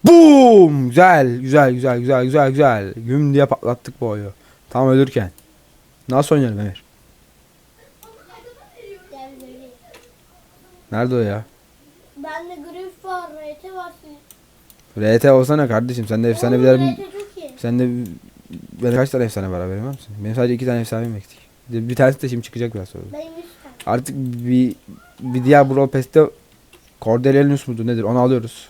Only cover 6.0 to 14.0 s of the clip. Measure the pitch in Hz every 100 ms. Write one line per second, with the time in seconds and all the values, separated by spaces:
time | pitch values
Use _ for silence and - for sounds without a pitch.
6 | - 127 147 151 123 104 104 90 _ _
7 | _ _ _ _ _ _ _ _ _ _
8 | 440 440 _ 453 480 523 _ 480 403 392
9 | 359 269 269 262 254 254 254 247 _ 233
10 | _ _ _ _ _ _ _ _ _ 107
11 | 123 123 107 101 110 _ _ _ _ _
12 | _ 277 311 311 349 339 311 349 370 _
13 | 381 370 339 302 302 294 381 370 349 -